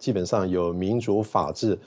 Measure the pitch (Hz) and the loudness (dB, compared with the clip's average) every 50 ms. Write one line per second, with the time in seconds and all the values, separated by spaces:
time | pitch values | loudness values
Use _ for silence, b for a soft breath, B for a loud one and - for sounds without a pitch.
0 | - - 113 98 87 87 - 107 95 92 90 90 87 85 85 87 92 95 113 120 | -4 -2 -2 0 0 0 0 0 0 2 0 0 0 0 0 -2 0 0 0 0
1 | 113 - 101 107 107 - - 104 80 71 76 - - 107 95 - B | 0 0 0 0 0 0 0 0 0 0 -2 -2 0 0 0 0 B